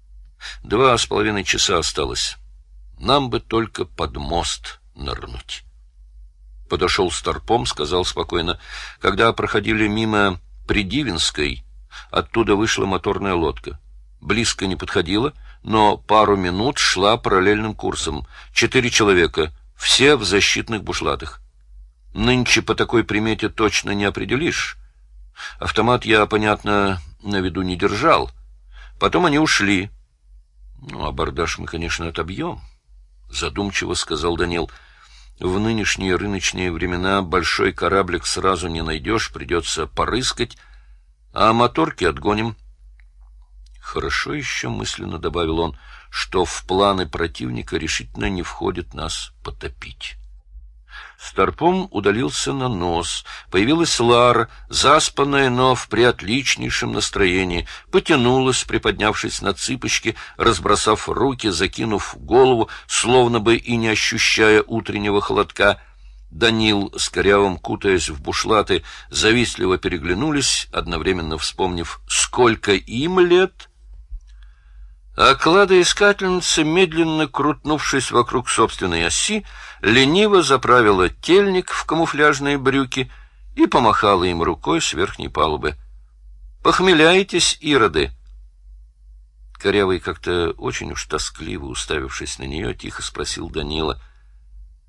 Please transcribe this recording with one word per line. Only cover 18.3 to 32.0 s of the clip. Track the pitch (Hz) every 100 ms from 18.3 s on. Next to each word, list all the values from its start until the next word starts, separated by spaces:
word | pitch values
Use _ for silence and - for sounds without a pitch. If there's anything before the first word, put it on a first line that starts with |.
| - -
Четыре | - 113 131 120
человека, | - 104 92 80 - 76 - - -
все | - - 135 143
в |
защитных | 101 98 - - - 110
бушлатах. | - 85 76 67 76 - - _ - - - _ -
Нынче | - 113 127 117 113
по | - 107
такой | 107 120
примете | 104 104 110 104 104
точно | - 107 - -
не | 101 101
определишь. | 98 98 120 175 - - - - _ _ - - - - -
Автомат | - - 110 123 107
я, | 110 104
понятно, | 110 107 104 104 104 98 92 - -
на | 101 101
виду | 92 87
не | 92 87
держал. | 98 104 160 107 64 - - - - - - -
Потом | 101 156 180
они | 147
ушли». | 156 - 101 98 98 - _ _ _ - _ _ - -
«Ну, | - - 76
абордаж | 71 80 69 82 -
мы, | 85
конечно, | 82 82 73